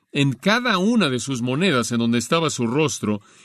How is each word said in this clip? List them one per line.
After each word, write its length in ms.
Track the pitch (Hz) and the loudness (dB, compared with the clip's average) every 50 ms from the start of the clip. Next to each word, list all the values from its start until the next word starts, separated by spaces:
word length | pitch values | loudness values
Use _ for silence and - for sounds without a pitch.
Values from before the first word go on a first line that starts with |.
| _ _ | _ _
En 220 | - 147 139 139 123 | -2 0 0 0 0
cada 420 | - - 185 214 247 240 247 208 | 0 0 0 0 0 0 0 0
una 320 | 180 185 220 247 226 180 139 | 2 2 2 2 2 2 2
de 100 | 127 123 | 0 -2
sus 220 | 110 135 135 120 | -4 -4 -4 -4
monedas, 520 | 117 123 127 147 185 196 143 123 117 - | -2 -2 0 0 2 2 2 2 0 0
en 60 | 120 117 | 0 0
donde 200 | 117 117 117 120 | 0 2 0 0
estaba 320 | 117 - 165 165 165 147 | 0 0 0 0 0 0
su 160 | - - 120 | -2 -2 -2
rostro, 560 | 113 127 147 160 143 - - - 101 107 101 _ - - - | 0 0 0 0 0 -2 -2 -2 -2 -4 -4 _ -14 -20 -20